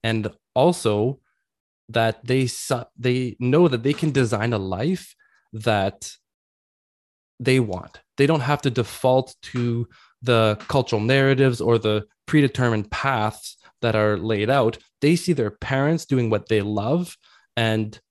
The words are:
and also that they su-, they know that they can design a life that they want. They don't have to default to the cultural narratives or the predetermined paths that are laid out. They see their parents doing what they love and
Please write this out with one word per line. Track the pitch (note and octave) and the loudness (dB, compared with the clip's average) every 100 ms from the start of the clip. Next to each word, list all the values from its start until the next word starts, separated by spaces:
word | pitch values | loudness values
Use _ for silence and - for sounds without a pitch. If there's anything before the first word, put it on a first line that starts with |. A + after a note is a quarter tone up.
and | A2+ A2+ G#2+ - _ | -2 -2 -4 -10 _
also | B2+ D#3 E3+ A2+ G#2 A#2 C#3 _ _ _ _ _ _ - | 2 2 2 0 0 0 -4 _ _ _ _ _ _ -6
that | A#2 A2+ - | 0 0 -2
they | A#2+ C3 B2+ | -2 0 0
su-, | - - A#2+ - - | -6 -6 -6 -6 -4
they | B2+ B2+ B2 - | -2 0 -4 -4
know | B2 D3 F3 | 0 4 4
that | A#2+ | 2
they | B2+ | -2
can | D3 D#3+ | 0 0
design | C3+ A#2 G#2+ A#2 | 0 0 0 -2
a | A2+ | -2
life | F#2+ F#2+ C#3+ F#3 - _ _ _ _ | -4 -4 -2 -4 -8 _ _ _ _
that | A2 A2+ G#2+ G2 - - - _ _ _ _ _ _ _ _ _ _ _ _ | -6 -2 0 -2 -6 -18 -18 _ _ _ _ _ _ _ _ _ _ _ _
they | A#2+ C3 | 0 2
want. | A2 F2+ D#2+ - _ - | 0 -6 -10 -20 _ 0
They | C#3 | 2
don't | D#3+ | 2
have | B2+ D3 | 0 0
to | C#3 | 0
default | A#2+ A2+ - C3 C3 C3 - - | -2 -4 -2 2 2 0 -14 -10
to | B2 A#2+ A#2 A#2 _ _ _ | -4 -2 -4 -6 _ _ _
the | B2 A#2 A2 G#2 - | 0 2 2 0 -2
cultural | C#3 C3 A2 | -2 0 -2
narratives | A2 C3+ C3+ C3 C3+ A#2 | 2 2 4 4 2 2
or | - A2+ | 0 2
the | G#2+ G#2+ G#2 _ - | 2 -2 -4 _ 0
predetermined | D#3 C#3 - B2 A2 G2+ | 2 2 2 0 0 -4
paths | - C3+ B2 G#2+ - - - _ _ | -6 -2 -2 -2 -4 -18 -20 _ _
that | A#2 A2 | -2 2
are | G#2+ G#2 | 2 0
laid | G#2+ G#2+ G#2+ | -2 -2 0
out. | C#3 A2+ - _ _ | 2 0 -2 _ _
They | C#3+ E3+ | 2 2
see | - | 0
their | C#3+ G#2 | -2 -2
parents | - - C3+ C#3+ E3 - | -6 -4 0 0 -2 0
doing | C3 A#2 | 0 0
what | G#2+ - | -2 0
they | G#2+ | -2
love | G2+ G#2 A2 E3 F3 - _ _ _ - | 0 -4 -2 -2 -4 -14 _ _ _ -2
and | A2+ A2 G#2+ A2 _ | 0 0 -4 -10 _